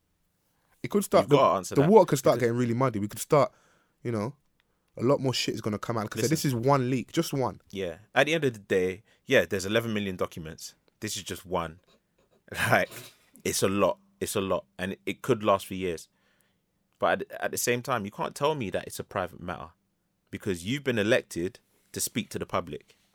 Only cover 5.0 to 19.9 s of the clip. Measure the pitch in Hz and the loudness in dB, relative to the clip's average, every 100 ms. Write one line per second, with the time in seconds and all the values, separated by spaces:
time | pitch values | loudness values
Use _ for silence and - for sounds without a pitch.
5 | 117 143 135 - - - 110 104 - 113 | 2 2 0 -2 -4 -4 -4 -6 -4 -4
6 | 104 110 120 156 147 120 127 139 123 131 | -4 -2 0 0 0 0 2 2 2 -2
7 | - 165 160 143 117 - _ 95 90 82 | -2 -4 -2 -2 -4 -6 _ -6 -6 -8
8 | _ 123 147 160 139 110 - 98 92 92 | _ 2 2 2 0 -4 0 2 2 -4
9 | _ _ - 127 85 98 95 113 117 104 | _ _ 4 4 4 -2 0 0 0 -2
10 | 101 90 90 - 80 80 - _ _ - | -4 -4 -6 -6 -14 -14 -18 _ _ -12
11 | 107 104 90 87 87 90 82 85 _ _ | -8 -8 -8 -12 -4 -4 -4 -10 _ _
12 | _ _ _ _ - - 113 107 90 - | _ _ _ _ -14 -4 2 4 2 -6
13 | - _ _ - 92 - 101 101 92 - | -18 _ _ -6 -4 0 2 4 2 0
14 | _ - 90 107 95 90 - - 92 - | _ -8 -4 -2 -2 -2 -4 -10 -8 -8
15 | - - - 113 104 98 - 95 92 80 | -8 -8 -2 0 4 2 0 -6 -4 -6
16 | - _ _ _ _ _ _ _ _ - | -10 _ _ _ _ _ _ _ _ -2
17 | 90 92 - - - - - 120 120 120 | 0 0 -2 -8 -6 -4 -2 -2 -2 -4
18 | 101 - 156 - 143 151 101 90 - - | -4 -8 -8 -2 -2 0 -4 -6 -8 -12
19 | - 101 90 - 87 76 80 _ _ | -6 -4 -6 -8 -10 -10 -12 _ _